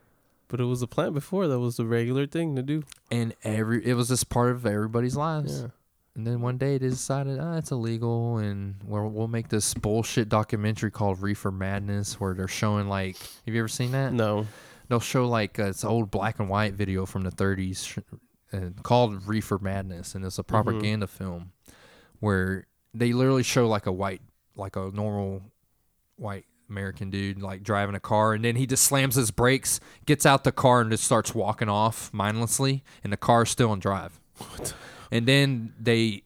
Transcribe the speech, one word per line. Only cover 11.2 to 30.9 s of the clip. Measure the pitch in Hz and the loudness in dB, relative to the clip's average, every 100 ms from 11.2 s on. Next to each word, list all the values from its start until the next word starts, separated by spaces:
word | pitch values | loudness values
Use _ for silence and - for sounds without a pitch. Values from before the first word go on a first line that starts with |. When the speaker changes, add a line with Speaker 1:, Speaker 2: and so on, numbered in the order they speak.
Speaker 2:
Reefer | 101 104 101 | -2 -2 -4
Madness, | 95 95 101 101 101 98 - | -4 -4 -4 -4 -4 -4 -4
where | 98 | -4
they're | 92 95 | -2 -4
showing, | - 110 104 101 | -2 0 0 0
like, | 98 95 90 - - - | -2 -4 -8 -16 -14 -4
have | |
you | 117 | -2
ever | 113 | -2
seen | - 123 | -2 -2
that? | 135 135 | 0 0
Speaker 1:
No. | 123 110 104 107 - - - - | 2 2 2 -2 -8 -20 -16 -2
Speaker 2:
They'll | 120 | -2
show, | - 135 123 | 2 2 2
like, | 117 104 - | 2 0 0
uh, | 98 | -2
it's | 92 | -2
an | 107 | 0
old | 117 101 | 0 0
black | 101 104 - | 0 -2 -2
and | 98 | 0
white | 101 107 95 | 0 0 0
video | 98 95 92 | -2 0 -2
from | 95 | -4
the | 92 | -4
thirties, | 82 98 95 95 90 | 0 0 2 -2 -4
sh-, | - - - - _ _ - | -8 -10 -12 -18 _ _ -10
uh, | 101 90 98 | -6 -6 -6
called | - 123 120 98 98 | 2 4 4 0 -2
Reefer | 110 - 98 | -2 0 -2
Madness, | 95 98 95 87 90 95 | -2 -4 -6 -10 -10 -8
and | |
it's | 95 101 | -8 -6
a | |
Speaker 1:
Mm-hmm. | - | 0
Speaker 2:
propaganda | 110 113 110 107 107 98 | 2 2 0 0 -2 -4
film | - 95 87 90 _ - - - - _ - | -6 -8 -8 -12 _ -20 -20 -20 -20 _ -4
where | 107 95 92 95 - _ _ | 0 2 2 -2 -8 _ _
they | 113 120 | -2 2
literally | 120 131 131 | 4 4 4
show, | 123 131 117 | 2 4 4
like, | 104 - | 2 0
a | |
white, | 92 98 95 - _ _ - | -2 -4 -6 -14 _ _ -12
like, | 98 98 | -8 -6
a | 95 | -6
normal | 101 107 101 98 98 98 _ _ _ _ _ _ - | -4 -2 -2 -4 -6 -12 _ _ _ _ _ _ -12
white | 107 98 - _ - | -10 -10 -14 _ -12
American | 101 98 95 98 | -8 -6 -6 -6
dude, | 98 98 98 | -4 -4 -4
like, | 98 95 | -8 -8
driving | 101 101 101 101 | 0 0 0 -2
a | |
car, | - 107 110 | 0 2 4
and | 107 117 | 2 0
then | 117 | 0
he | 127 | 0
just | 131 - | 2 2
slams | 139 135 135 | 4 2 2
his | 110 | 0
brakes, | - 123 131 - - - - - | 4 4 4 0 -4 -6 -8 0
gets | 143 151 | 4 6
out | 139 139 | 6 4
the | |
car, | - 131 123 | 4 6 6
and | 110 | 4